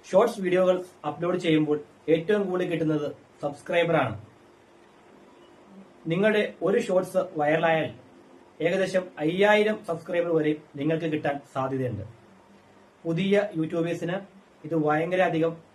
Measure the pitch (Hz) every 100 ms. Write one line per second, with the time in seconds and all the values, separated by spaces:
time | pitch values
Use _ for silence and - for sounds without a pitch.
0 | - 185 233 208 185 180 185 180 - -
1 | 151 143 175 180 170 156 151 151 - -
2 | - 160 165 208 190 180 175 165 160 151
3 | 143 - _ _ 147 135 - 175 165 160
4 | 123 101 - - - _ _ _ - -
5 | - - - - - - - - - -
6 | 160 170 214 214 - - 175 226 226 185
7 | - 185 - 160 147 160 165 160 151 -
8 | - - - - - - 160 190 185 185
9 | 180 - 151 180 208 214 208 214 - 165
10 | - 175 170 160 151 151 - 143 143 160
11 | 165 151 147 139 - 139 131 135 123 101
12 | 95 - - - _ - _ - - _
13 | 165 165 196 202 - 160 160 170 165 170
14 | 170 190 - - _ _ 156 160 147 151
15 | 170 185 175 160 165 165 -